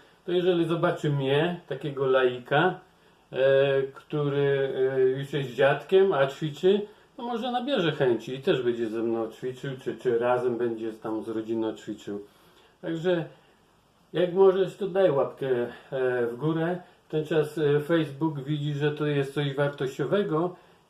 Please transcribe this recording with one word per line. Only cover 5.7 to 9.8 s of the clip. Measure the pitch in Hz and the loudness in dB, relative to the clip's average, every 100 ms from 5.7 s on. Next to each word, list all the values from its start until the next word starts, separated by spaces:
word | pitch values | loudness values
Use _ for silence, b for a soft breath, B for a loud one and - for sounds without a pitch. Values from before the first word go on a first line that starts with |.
| 147 - 190 196 | 4 2 4 6
a | 139 135 | 4 0
ćwiczy, | - 156 143 185 202 208 B B - | 0 -8 0 2 4 0 B B -12
to | |
może | 240 233 254 | -6 -4 -2
nabierze | 247 240 262 165 | -4 -2 0 0
chęci | 143 131 110 - | 2 2 2 -2
i | 135 | -6
też | 196 143 | 0 0
będzie | 120 117 113 | 0 -2 -2
ze | 113 | -2
mną | 113 113 110 | -2 -2 -4
ćwiczył, | - 127 127 139 127 | -6 -10 -8 -10 -8